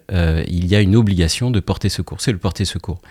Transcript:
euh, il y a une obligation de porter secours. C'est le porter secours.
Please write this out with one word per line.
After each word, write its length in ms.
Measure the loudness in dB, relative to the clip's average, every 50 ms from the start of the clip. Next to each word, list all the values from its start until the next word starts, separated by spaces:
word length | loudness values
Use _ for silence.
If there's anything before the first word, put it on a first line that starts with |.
| _ -4
euh, 320 | -2 0 2 2 2 0 -2 -2
il 200 | -2 -2 0 2
y 80 | 4
a 60 | 4
une 160 | 4 6 6 4
obligation 520 | 4 4 2 2 2 0 0 -2 -2 0
de 120 | 0 -2
porter 260 | 0 -2 -4 -2 -2 -4
secours. 320 | -4 -4 -8 -8 -8 -6
C'est 140 | -4 -4 -4
le 60 | -2
porter 260 | -2 -4 -2 -2 -4
secours. 340 | -4 -4 -8 -8 -8 -10 -10 _ -20